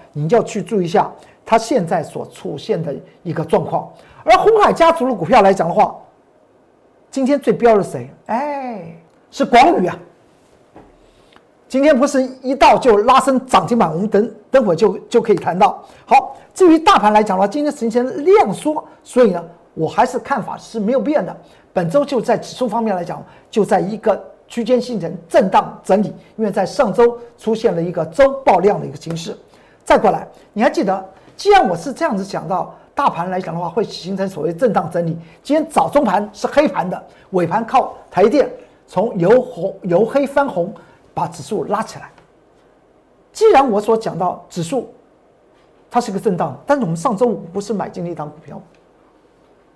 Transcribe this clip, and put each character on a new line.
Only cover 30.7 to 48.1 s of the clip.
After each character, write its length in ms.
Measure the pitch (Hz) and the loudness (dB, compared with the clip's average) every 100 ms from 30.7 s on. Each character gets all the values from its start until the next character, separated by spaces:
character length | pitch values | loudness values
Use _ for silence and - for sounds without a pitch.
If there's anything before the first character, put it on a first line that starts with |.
| 320 | 0
得， 200 | 202 190 - - _ - | -2 -4 -6 -20 _ -6
既 140 | 392 | 4
然 180 | 392 247 | 4 4
我 80 | 170 | -2
是 160 | 185 | -8
这 140 | - 320 | -6 -4
样 100 | 196 | -4
子 80 | |
讲 240 | 196 180 156 | -6 -8 -4
到 280 | 180 - - _ | -6 -6 -12 _
大 160 | - 277 | -4 -2
盘 220 | - 180 | -2 -6
来 100 | 185 | -6
讲 100 | 185 | -6
的 80 | 165 | -8
话， 80 | 170 | -6
会 160 | 165 | -4
形 320 | - - 175 196 | -4 -8 -10 -6
成 140 | 190 | -6
所 140 | 175 | -4
谓 100 | 156 | -6
震 180 | 170 254 | -2 0
荡 160 | 196 165 | 0 -2
整 120 | 175 170 | -4 -4
理。 100 | 165 - - | -6 -12 -20
今 140 | - 302 | -4 -2
天 100 | 311 | 0
早 220 | - 165 | -2 0
中 140 | 285 | 0
盘 260 | 247 185 208 | 0 0 -4
是 120 | - - | -8 -2
黑 220 | 277 302 | 2 2
盘 200 | - 175 | -2 -6
的， 160 | 180 - _ _ | -8 -14 _ _
尾 160 | 185 165 | -2 -2
盘 180 | 202 233 | -2 0
靠 300 | 262 - - - | 0 -2 -8 -6
台 180 | - 214 | 2 4
电 180 | 285 - - - _ _ | 4 0 -4 -20 _ _
从 320 | 180 226 214 | -4 -2 0
由 240 | 175 254 | 4 4
红， 340 | 247 - 185 - | 2 -6 -8 -8
由 240 | 185 170 220 | -2 0 2
黑 220 | 277 277 | 0 0
翻 200 | 277 277 | -2 -2
红， 240 | 185 180 214 - _ _ | -2 -6 -8 -20 _ _
把 140 | - 170 | -8 -8
指 160 | 165 | -10
数 200 | - 202 143 | -8 -6 -4
拉 180 | 202 | -6
起 160 | - 139 | -6 -12
来。 100 | - - _ _ _ _ _ _ _ _ _ _ _ | -20 -20 _ _ _ _ _ _ _ _ _ _ _
既 180 | - 440 | 2 4
然 180 | 320 277 | 6 4
我 120 | 202 | 0
所 160 | 202 220 | 0 -2
讲 200 | - 165 | -2 -4
到 280 | 180 - - | -4 -6 -10
指 140 | 175 | -8
数， 300 | 165 - - - _ _ _ _ _ _ _ _ _ | -6 -6 -8 -16 _ _ _ _ _ _ _ _ _
它 100 | - | -4
是 120 | - | -4
个 80 | 190 | -4
震 160 | 220 175 | -2 -2
荡， 220 | 160 127 - | -4 -6 -2
但 120 | 285 | -2
是 60 | |
我 40 | 185 | 0
们 80 | 165 | -2
上 200 | 269 196 | -4 0
周 100 | 247 | 0
五 100 | 180 - | -2 -8
不 80 | 202 | -10
是 120 | 196 | -6
买 160 | 208 220 | -6 -6
进 140 | 196 | -8
了 60 | |
一 60 | 170 | -10